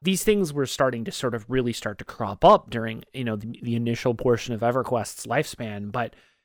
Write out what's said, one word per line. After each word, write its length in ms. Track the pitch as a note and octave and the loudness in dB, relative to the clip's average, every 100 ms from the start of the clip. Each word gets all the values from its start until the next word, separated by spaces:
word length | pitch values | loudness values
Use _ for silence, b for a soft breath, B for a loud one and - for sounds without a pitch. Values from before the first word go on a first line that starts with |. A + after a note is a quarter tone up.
These 240 | E3 F#3+ - | 0 2 4
things 260 | G#3 F3+ | 2 2
were 140 | C#3+ C3 | 0 -2
starting 400 | - C3 A#2+ A#2 | 2 0 0 -6
to 60 | |
sort 220 | - C3 | -4 -4
of 120 | A#2 G#2 | -4 -2
really 220 | C3 A#2+ | 0 0
start 260 | A#2 A2+ G2+ | -2 -6 -8
to 60 | - | -12
crop 380 | - G#2+ G2+ | -6 -6 4
up 260 | E3+ G3+ - | 8 8 4
during, 360 | A#2+ A2+ A2 - | -6 -4 -8 -12
you 100 | B2+ | -6
know, 140 | A#2+ G#2+ | -4 -4
the, 200 | A2 A#2+ | -6 -8
the 140 | A#2+ A#2 | -4 0
initial 360 | A#2 A#2 C3 | 0 0 0
portion 400 | A#2 B2 A#2 - | 2 4 2 0
of 60 | A2+ | -2
EverQuest's 640 | A#2 B2+ A#2+ A#2+ G#2 - A2+ | 0 0 0 -2 -2 -8 -2
lifespan, 640 | C3 D3+ - A#2 G#2 G#2 | -2 -2 -6 -10 -8 -6
but 280 | A#2+ A#2 - b b | -4 -6 -8 b b